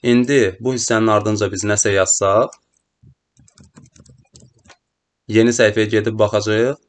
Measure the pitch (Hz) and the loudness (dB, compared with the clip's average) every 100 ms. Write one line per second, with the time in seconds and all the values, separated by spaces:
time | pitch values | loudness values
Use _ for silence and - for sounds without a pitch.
0 | 127 120 123 143 101 92 120 127 - 113 | 2 2 2 2 0 -2 -6 -4 -2 0
1 | 113 107 110 107 101 95 104 95 107 98 | 2 0 0 -2 -4 -4 -4 -2 0 0
2 | 92 - 98 104 135 - _ _ _ _ | 0 0 2 2 0 -6 _ _ _ _
3 | - _ _ _ _ _ - - - _ | -20 _ _ _ _ _ -20 -20 -20 _
4 | - _ _ _ - _ _ _ _ _ | -20 _ _ _ -20 _ _ _ _ _
5 | _ _ - 107 117 120 107 107 107 107 | _ _ -2 2 2 2 2 2 0 -2
6 | 110 110 104 107 104 107 123 147 | -2 -2 0 0 -2 -2 -2 -4